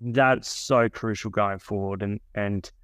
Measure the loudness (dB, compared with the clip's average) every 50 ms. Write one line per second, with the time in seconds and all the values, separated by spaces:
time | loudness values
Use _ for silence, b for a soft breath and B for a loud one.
0 | -8 -2 2 4 4 4 4 2 0 -6 -10 -10 -2 2 4 4 4 4 2 -2
1 | -4 -4 -2 -2 -4 -2 0 0 0 0 0 -4 -6 -6 -4 -4 -2 -2 -4 -4
2 | -4 -4 -4 -6 -8 _ -6 -4 -2 -2 -2 -4 -4 -8 -14 _